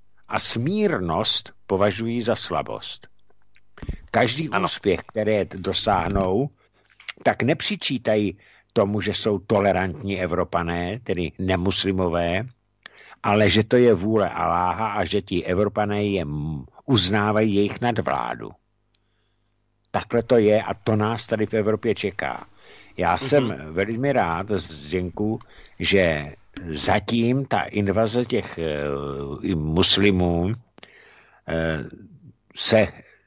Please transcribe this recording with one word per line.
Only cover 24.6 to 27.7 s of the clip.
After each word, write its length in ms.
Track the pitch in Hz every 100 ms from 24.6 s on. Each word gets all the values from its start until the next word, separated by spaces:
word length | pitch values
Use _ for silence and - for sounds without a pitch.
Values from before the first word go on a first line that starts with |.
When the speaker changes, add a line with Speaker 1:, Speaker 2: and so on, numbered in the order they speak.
| - 76 73 92 90 - 107 107 - - - -
Speaker 1:
že 540 | - 98 87 76 73 - - - 87
zatím 720 | 73 98 104 104 117 117 131 135
ta 140 | 101
invaze 640 | 65